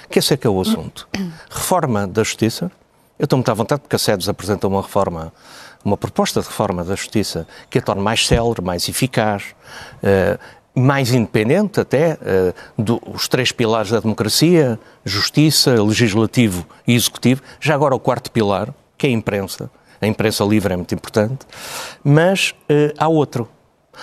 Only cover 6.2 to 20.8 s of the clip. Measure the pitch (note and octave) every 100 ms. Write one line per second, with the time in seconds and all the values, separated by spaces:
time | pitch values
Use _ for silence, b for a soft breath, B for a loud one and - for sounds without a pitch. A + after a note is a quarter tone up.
6.2 | G3+ A2 - - G#2 F2+ E2+ G2 - A2
7.2 | F#2+ E2+ D#2+ B B B2+ A#2 G2 G2+ A#2
8.2 | - A#2+ A#2 A2 F#2 F2 - - - -
9.2 | G#2+ G2+ - - B B B B G2 G2
10.2 | F#2 F#2 B B _ - B2+ C#3 A#2+ B2+
11.2 | G#2 A#2 A2 F3 G#3 - G2 B2 E3 D3+
12.2 | G#2 F#2+ F#2 - B - G#2+ A#2 - -
13.2 | - B2+ A#2+ - A2 A2+ G2+ A#2 A2 G#2
14.2 | G#2+ - E3+ F3 C3 A2 B B F#2+ G2+
15.2 | - - D3+ - C#3+ A#2 G#2 G#2 A#2 G#2
16.2 | A2 - A#2 F2+ E2 B - A#2+ - -
17.2 | A#2+ C3+ B B C#3 D3 D3 B2+ C3+ A#2+
18.2 | - A#2 G2+ F#2+ A2+ - _ - C#3+ A2+
19.2 | - G2+ F#2+ - - _ b b G2+ G#2+
20.2 | A2 G2+ G2+ A2 G2 F2+